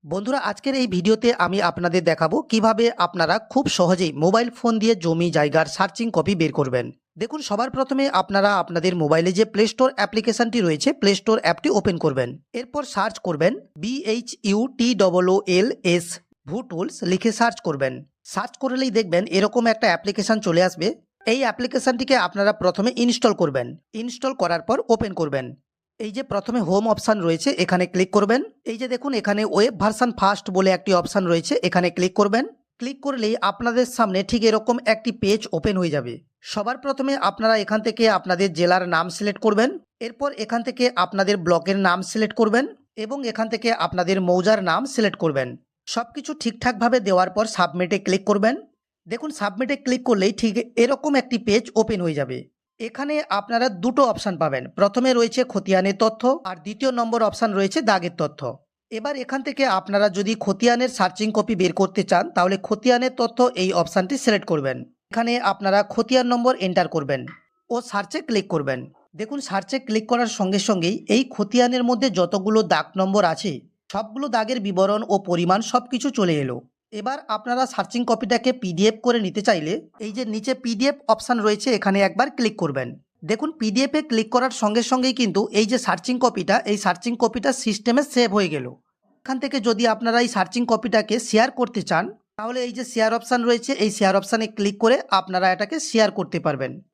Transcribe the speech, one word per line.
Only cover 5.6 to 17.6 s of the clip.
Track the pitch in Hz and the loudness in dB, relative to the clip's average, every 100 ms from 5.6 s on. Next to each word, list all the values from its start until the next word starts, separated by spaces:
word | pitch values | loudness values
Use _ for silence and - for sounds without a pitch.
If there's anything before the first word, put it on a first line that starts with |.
| 151 | 0
সার্চিং | - 190 - 233 | 0 -2 -2 -2
কপি | 175 156 190 | 0 0 0
বের | 156 | 0
করবেন। | 151 131 123 120 - _ - | 0 0 -2 -4 -12 _ -10
দেখুন, | 220 302 | -8 -8
সবার | - 202 254 | -6 -4 -4
প্রথমে | 247 269 269 277 | -4 -2 0 2
আপনারা | 190 185 196 202 196 | 0 2 2 4 2
আপনাদের | 175 170 175 180 | 0 0 0 0
মোবাইলে | 151 160 175 | 2 4 4
যে | 185 214 | 2 0
প্লে | 196 214 | 2 0
স্টোর | - 247 262 | 2 0 2
অ্যাপ্লিকেশনটি | 202 220 220 220 233 240 | 0 0 -2 0 0 2
রয়েছে, | 180 151 269 | 2 2 0
প্লে | 277 202 196 | 2 2 2
স্টোর | - 220 | 2 2
অ্যাপটি | 160 175 294 | 2 0 0
ওপেন | 208 202 170 | 0 0 0
করবেন। | 160 131 120 135 _ | 0 0 -4 -6 _
এরপর | 240 247 294 269 | -12 -8 -8 -6
সার্চ | - 208 - | -4 -4 -4
করবেন | 190 151 170 330 - - | -6 0 0 0 -12 -10
বিএইচইউটিডবলওএলএস | 202 269 - 233 240 - 202 202 262 - 233 208 190 180 185 190 - 180 226 - 180 175 170 - _ _ 139 | -6 -6 -4 -4 -6 -6 0 0 0 0 0 4 4 4 4 2 2 2 2 0 0 0 0 -14 _ _ -10
ভুটুলস | 202 254 165 202 - | -10 -8 -8 -8 -6
লিখে | 175 185 226 | -2 0 0
সার্চ | 214 233 226 | 0 -2 -2